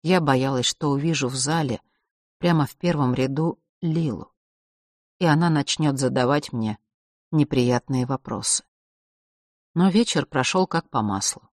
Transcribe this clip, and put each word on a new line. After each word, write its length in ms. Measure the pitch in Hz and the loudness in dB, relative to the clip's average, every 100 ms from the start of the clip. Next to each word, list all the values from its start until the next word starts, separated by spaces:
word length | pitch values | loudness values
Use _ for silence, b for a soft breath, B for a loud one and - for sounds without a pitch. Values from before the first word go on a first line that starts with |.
Я 160 | 160 185 | 2 2
боялась, 460 | 147 131 135 131 120 | 4 2 2 -2 -4
что 240 | - 151 | -2 -2
увижу 360 | 139 160 151 131 | 0 0 0 -2
в 80 | |
зале, 460 | 131 139 170 143 113 _ _ _ _ _ _ | -2 -2 -2 -2 -4 _ _ _ _ _ _
прямо 260 | 175 160 | 2 2
в 120 | 139 - | 0 -2
первом 360 | 175 156 131 | -2 0 0
ряду, 460 | 123 131 139 165 - _ _ | 0 0 0 -2 -4 _ _
Лилу, 520 | 170 160 156 104 - _ _ _ _ _ _ _ _ _ | -2 -2 -2 -4 -12 _ _ _ _ _ _ _ _ _
и 60 | |
она 260 | 170 156 170 | 2 4 2
начнёт 480 | 156 139 - 151 135 | 0 0 0 0 0
задавать 540 | 131 131 127 147 - | -2 0 2 0 -2
мне 260 | 123 110 107 _ _ _ _ _ | -6 -4 -6 _ _ _ _ _
неприятные 760 | 160 143 131 123 123 - 131 123 | 0 2 2 2 0 0 -4 -2
вопросы. 560 | 135 - 98 - - _ _ _ _ _ _ _ _ _ _ _ | -4 -6 -8 -4 -4 _ _ _ _ _ _ _ _ _ _ _
Но 140 | 165 185 | 2 4
вечер 380 | 190 233 160 131 | 4 2 -2 -2
прошёл 420 | 135 127 185 185 | -2 0 0 0
как 200 | 165 - | -2 -2
по 140 | 131 | -4
маслу. 400 | 107 98 - - _ | -2 -2 -4 -8 _